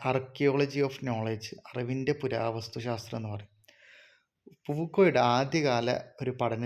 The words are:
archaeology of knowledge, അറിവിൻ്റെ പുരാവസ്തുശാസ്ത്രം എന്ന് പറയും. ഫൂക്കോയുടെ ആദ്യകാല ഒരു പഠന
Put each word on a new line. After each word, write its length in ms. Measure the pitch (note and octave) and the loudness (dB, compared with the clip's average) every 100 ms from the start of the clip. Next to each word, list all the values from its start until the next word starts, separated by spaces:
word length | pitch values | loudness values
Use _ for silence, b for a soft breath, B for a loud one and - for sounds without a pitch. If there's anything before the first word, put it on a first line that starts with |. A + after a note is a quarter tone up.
| C3 | -2
archaeology 720 | C3 C3 - C#3+ C#3 C#3+ C#3 C#3 | -2 -2 0 2 2 2 0 -2
of 80 | C3+ C3+ | -2 -4
knowledge, 400 | A2 A2 G#2+ - - - | -2 -2 -4 -8 -14 -12
അറിവിൻ്റെ 440 | B2 A#2+ C3 C3+ C#3+ | -6 -4 -2 -2 -2
പുരാവസ്തുശാസ്ത്രം 960 | C3+ A2+ A2+ A2+ A2+ - A#2+ A#2 - A#2+ | -2 -2 -2 -4 -8 -8 -4 -6 -6 -8
എന്ന് 100 | A2 | -6
പറയും. 160 | G#2 G#2 _ B B B B B B B _ - - - | -8 -12 _ B B B B B B B _ -20 -14 -8
ഫൂക്കോയുടെ 560 | D3 E3 - F#3 B2+ B2 A#2+ | -6 0 4 6 6 6 4
ആദ്യകാല 580 | C3+ E3 C#3+ A#2+ A#2 B2 - - | 2 2 2 2 2 -2 -4 -8
ഒരു 120 | B2+ B2 | -6 -2
പഠന 200 | A#2+ A2+ | -2 -2